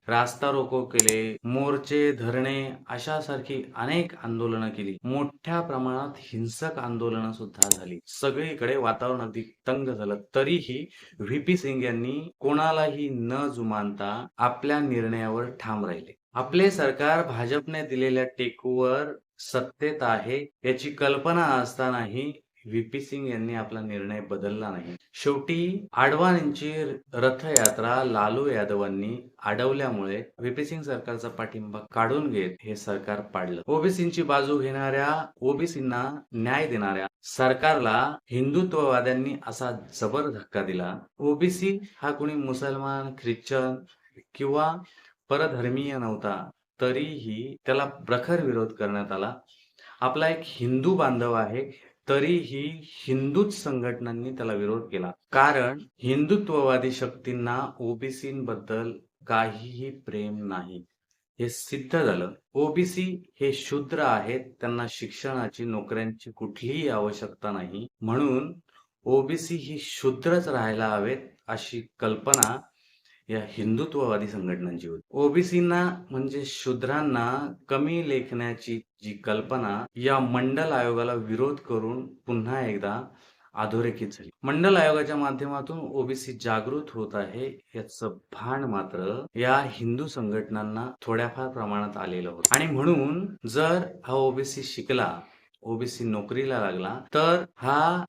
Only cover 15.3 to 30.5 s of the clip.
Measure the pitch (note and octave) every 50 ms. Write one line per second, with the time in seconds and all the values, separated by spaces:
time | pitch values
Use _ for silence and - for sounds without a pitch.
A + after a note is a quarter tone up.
15.3 | A2 A#2 B2 A#2+ - - - A2 A2 G#2 G2+ F2+ E2+ E2 - - - _ _ _
16.3 | - B2 C3 C3+ D3+ F3+ F#3+ G3 F#3 F3+ D3 C3+ C3 - C#3+ D3+ D#3+ E3 E3 -
17.3 | A#2+ A#2 A#2+ A#2+ C#3 D3 C#3+ D#3+ D#3+ D#3 D3+ - C3+ B2+ C3 C3 B2+ B2+ B2+ B2+
18.3 | - - B2+ A#2 - - - B2+ B2+ B2+ B2+ B2+ C3 C#3 D3+ D3+ - - _ _
19.3 | _ - - - - B2+ B2+ - - _ D3 D3+ D3+ - B2 A#2 A2+ G#2 F#2+ A2+
20.3 | B2+ C#3+ C#3+ - - _ - C3 B2+ B2+ C#3+ D3 C#3+ C#3+ D3 C#3 C#3 C#3 C#3 E3
21.3 | E3+ F3 E3 D3 C3+ B2+ A#2+ A#2 - - C3 B2+ B2 A#2+ A#2 G2+ G#2+ B2+ C#3 D3
22.3 | C#3 - _ _ _ _ - A2+ G#2+ A2+ A2+ A2+ - C#3 C#3 - C#3 C#3+ C#3 B2+
23.3 | A#2+ A2+ A2+ A2+ A#2 A2+ G#2+ A2 A2+ A2 A2 G#2+ G#2 G2+ G2 G2+ G#2+ G#2+ G2 -
24.3 | G2+ F#2 F#2+ G2+ G#2+ G#2+ A2 G2+ F#2+ F2+ E2+ F2 F2 F2 _ _ - - - C#3+
25.3 | C#3+ C#3 C#3 - E3 E3+ F3 F3+ F#3+ G3+ - - - B2 C3 C#3 D3+ D#3 F3 F#3
26.3 | F3 E3+ D3+ D3 C#3+ - D3 D3+ D#3 D#3 D3+ C3+ C3 - - _ - A#2+ B2+ C3
27.3 | B2+ C3 D3 D#3+ D3+ C#3 A2 G#2+ - - A2+ A#2 B2 C3 C3 B2 A2 G#2 G#2 G#2+
28.3 | A2+ C3 C#3+ C#3+ B2 G#2+ G#2 G#2 G#2 G2+ G2+ G2 G2 G2 G2+ A2 A#2+ B2+ - -
29.3 | - _ - G#2 G#2 A2+ B2 C3+ C3+ C#3 C#3 B2+ A2+ G2+ G2 F#2+ G2 A2 A#2 -
30.3 | _ - A#2 B2+